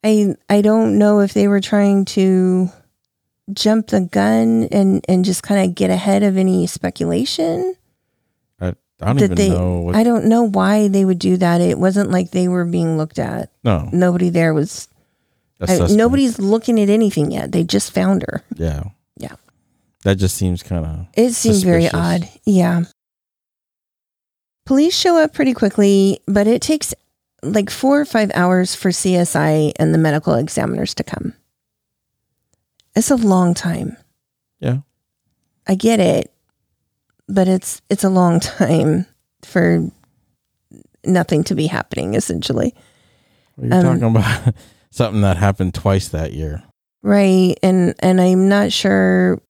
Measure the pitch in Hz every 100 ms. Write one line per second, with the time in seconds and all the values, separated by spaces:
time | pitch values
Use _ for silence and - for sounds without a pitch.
0 | 214 214 202 - _ 208 208 220 220 202
1 | 208 208 196 208 202 202 196 208 202 196
2 | 190 - 190 185 185 185 180 - _ _
3 | _ _ _ _ - 196 214 220 214 214
4 | 180 202 202 226 226 226 226 208 190 190
5 | - 185 185 180 - 202 190 175 185 185
6 | 196 196 202 190 190 185 180 - 185 -
7 | 165 170 269 - 330 339 370 370 _ _
8 | _ _ _ _ _ _ 90 - _ _
9 | 92 135 95 90 95 90 90 87 85 139
10 | 226 233 220 226 233 196 190 214 208 196
11 | 190 180 185 180 180 175 175 - 185 196
12 | 202 180 180 185 180 180 175 175 165 160
13 | 156 - 127 - - _ 120 90 73 175
14 | 180 175 180 170 165 156 156 - - _
15 | _ _ _ _ _ _ - 185 175 208
16 | 233 277 262 226 196 226 226 226 202 214
17 | 214 175 151 - - 180 170 196 - -
18 | 185 196 - - _ - 82 73 90 -
19 | _ _ - - _ _ _ _ _ _
20 | 101 98 95 - 92 87 - 90 80 80
21 | 87 - 247 233 226 208 185 170 170 170
22 | 170 175 170 - - 190 175 175 175 _
23 | _ _ _ _ _ _ _ _ _ _
24 | _ _ _ _ _ _ - 269 311 -
25 | 381 339 311 - 269 240 202 196 202 196
26 | 196 190 - 196 202 233 - 311 - -
27 | _ _ _ _ 143 208 202 - 262 285
28 | 294 226 208 - 180 185 180 - 190 175
29 | 196 180 175 156 151 156 151 - 160 160
30 | 160 151 160 135 156 - - - - -
31 | - - - - _ _ _ _ _ _
32 | _ _ _ _ _ _ _ _ _ -
33 | 226 262 220 185 180 175 175 165 - -
34 | _ _ _ _ _ _ - 127 - _
35 | _ _ _ _ _ _ - 190 220 226
36 | 180 - - _ _ _ _ _ _ _
37 | _ _ - 196 185 185 - - _ 202
38 | 196 185 180 170 - - 196 165 151 160
39 | 185 _ _ _ - 185 170 170 165 -
40 | _ _ _ _ _ _ _ - _ _
41 | - 180 170 156 - 170 156 180 - -
42 | 80 107 - 170 - 127 254 - _ _
43 | _ _ _ _ _ - 123 185 175 170
44 | 113 113 107 110 - - - _ _ -
45 | 117 104 101 90 101 98 92 - 101 98
46 | - 78 80 62 78 - - _ _ _
47 | 202 202 196 185 185 - 190 185 175 -
48 | 185 185 185 185 190 202 208 - 196 190
49 | 185 185 185 180 _